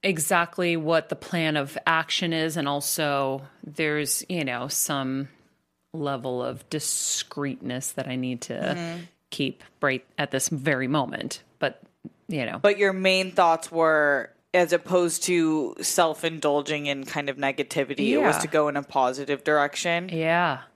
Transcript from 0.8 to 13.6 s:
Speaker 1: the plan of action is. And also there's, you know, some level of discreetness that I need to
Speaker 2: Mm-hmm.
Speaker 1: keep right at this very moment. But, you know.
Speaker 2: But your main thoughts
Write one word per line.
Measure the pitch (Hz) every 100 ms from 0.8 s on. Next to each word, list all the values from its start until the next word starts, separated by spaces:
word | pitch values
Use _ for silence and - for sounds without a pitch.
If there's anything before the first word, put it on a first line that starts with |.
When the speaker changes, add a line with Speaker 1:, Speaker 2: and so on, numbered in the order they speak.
| 156 165 160
Speaker 1:
the | 170
plan | - 175 160 151
of | 139 - -
action | 160 160 - 175
is. | 165 160 160
And | 143
also | 143 - - 151 143 135 135 139 _
there's, | - 147 156 151 143 - -
you | 180
know, | 139 120 131
some | - - 143 131 135 139 _ _ _ _ _ _
level | 165 143 135 127 127
of | 123 131 -
discreetness | 151 - - - - - - 143 127 123 127 -
that | - 131
I | 127
need | 127 123
to | -
Speaker 2:
Mm-hmm. | - - 156 170 170 170 _ _
Speaker 1:
keep | - 139 - - _
right | 143 131 _ -
at | 147
this | 135 -
very | 151 139 135 131
moment. | 147 131 - - - _ _
But, | 135 - - _ - _ -
you | 156 117
know. | -
Speaker 2:
But | 202 202
your | 202
main | 190 190 185 185
thoughts | 180 170 160